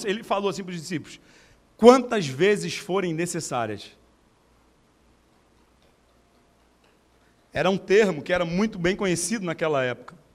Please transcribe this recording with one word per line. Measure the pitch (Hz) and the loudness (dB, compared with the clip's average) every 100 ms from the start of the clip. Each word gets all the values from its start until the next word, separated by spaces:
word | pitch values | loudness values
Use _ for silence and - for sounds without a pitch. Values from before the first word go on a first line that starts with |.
Ele | 214 208 | -4 -6
falou | 202 202 202 | -2 -2 -2
assim | 160 | -4
pros | 185 175 | -8 -10
discípulos: | 147 165 - - - - - - _ - | -8 -8 -10 -20 -20 -20 -20 -20 _ 6
"Quantas | 226 262 240 226 151 | 8 10 6 -2 -2
vezes | 131 190 208 170 - | 0 2 2 -2 -8
forem | - 185 185 | -4 -4 -2
necessárias." | 156 170 170 143 127 110 104 - - _ _ _ _ _ _ _ _ _ _ _ _ _ _ _ _ _ _ _ _ _ _ _ _ _ _ _ _ _ _ _ _ _ _ _ | -4 -4 -6 -6 -4 -4 -6 -14 -20 _ _ _ _ _ _ _ _ _ _ _ _ _ _ _ _ _ _ _ _ _ _ _ _ _ _ _ _ _ _ _ _ _ _ _
Era | - 165 | -2 0
um | 196 | 0
termo | 190 196 208 156 | 2 4 4 0
que | 131 | -2
era | 180 | -2
muito | 170 175 220 214 | -2 -2 -2 0
bem | 170 196 | -2 0
conhecido | 196 170 - 226 185 | -2 -2 -2 -4 -4
naquela | 160 160 143 | -4 -2 0
época, | 127 117 - - _ | 0 -4 -12 -20 _